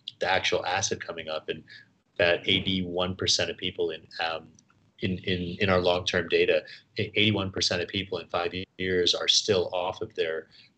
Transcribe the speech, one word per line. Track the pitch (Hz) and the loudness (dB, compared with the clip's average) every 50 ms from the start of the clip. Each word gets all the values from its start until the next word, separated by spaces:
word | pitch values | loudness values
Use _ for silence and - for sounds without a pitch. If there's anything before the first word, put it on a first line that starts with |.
| _ - - - | _ -14 -8 -4
the | - 90 | 0 2
actual | 95 - - - 92 87 - | 2 2 2 2 0 0 0
acid | 90 90 98 98 - - - - | 0 -2 0 0 -2 -4 -4 -8
coming | - 85 82 80 78 | -10 -10 -10 -8 -6
up. | 78 78 - - | -8 -6 -6 -6
And | - 80 76 - - - - _ _ _ _ _ _ - | -8 -8 -10 -18 -20 -20 -20 _ _ _ _ _ _ 2
that | - 87 87 85 - | 2 4 2 2 2
eighty-one | - 95 95 92 95 95 92 90 87 87 90 90 90 92 | 2 2 2 2 0 0 0 -2 -2 -2 -2 -2 -2 -2
percent | - 95 87 - - 90 85 | -2 0 0 2 2 0 -2
of | - | -4
people | - - 92 90 - 90 85 | -6 -6 -6 -4 -2 -4 -4
in, | 80 76 - - - - 85 | -4 -8 -12 -12 -8 -6 -4
um, | 82 82 80 80 76 - _ _ _ _ _ _ _ _ - | -4 -4 -6 -8 -14 -20 _ _ _ _ _ _ _ _ -6
in, | - 95 90 - | -4 -4 -4 -2
in, | - 98 92 90 90 87 87 - | -2 -2 -2 -2 -2 -4 -4 0
in | 104 95 | 2 4
our | 92 90 | 4 4
long-term | 90 90 87 90 90 - - 90 85 82 | 4 4 2 2 0 0 0 0 0 2
data, | 87 85 90 90 85 78 - - - - - _ - - | 4 4 4 4 4 2 0 -4 -12 -20 -20 _ -6 -6
e-, | 104 - - | -4 -2 2
eighty-one | 107 104 107 104 95 95 95 | 2 4 4 4 2 0 -2
percent | 98 98 90 - 98 87 | -2 0 0 0 0 0
of | 87 - | -2 -4
people | - 98 95 98 98 85 | -4 -6 -6 -4 -6 -8
in | 80 | -6
five | 76 - 87 87 85 85 92 95 - _ | -4 -4 -2 -2 -2 -4 -6 -8 -8 _
years | - 92 92 92 90 90 87 - | -6 -2 0 2 2 4 2 2
are | 90 82 - | 2 2 2
still | - - - - 104 92 87 80 - | 2 2 4 2 2 2 2 0 -2
off | 90 90 90 90 - - | -2 -2 -2 -4 -6 -8
of | - - | -6 -4
their | - 85 82 80 80 - - - - - _ _ | -2 -2 -2 -2 -6 -8 -10 -16 -20 -20 _ _